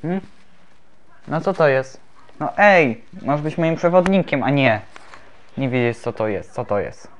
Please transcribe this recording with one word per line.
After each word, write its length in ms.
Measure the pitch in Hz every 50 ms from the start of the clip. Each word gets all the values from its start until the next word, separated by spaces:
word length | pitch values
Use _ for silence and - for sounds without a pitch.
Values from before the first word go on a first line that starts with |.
| -
Hmm? 180 | 156 180 196 185 - - - - - - - - - - - - - - - - - - - - -
No 120 | - 160
co 120 | 156 196 190
to 140 | - 165 147
jest? 320 | 135 131 131 131 - - - - - - - - - -
No 120 | 151 - -
ej, 480 | - 202 208 196 180 160 127 110 - - - - 190 -
masz 180 | - 143 147
być 180 | 147 156 151 -
moim 180 | 165 160 165
przewodnikiem, 680 | 156 - 170 170 185 175 185 196 190 160 - - 139 110
a 80 | 117
nie, 300 | 143 143 135 127 110 104 - - - - - - - - - - - - - - - -
nie 100 | 135 131
wiedzieć 300 | 120 127 120 120 117 -
co 140 | - 123 107
to 160 | - 110 107
jest, 240 | 104 90 - - -
co 120 | - 123
to 140 | - 104 101
jest. 300 | 95 - - - - - -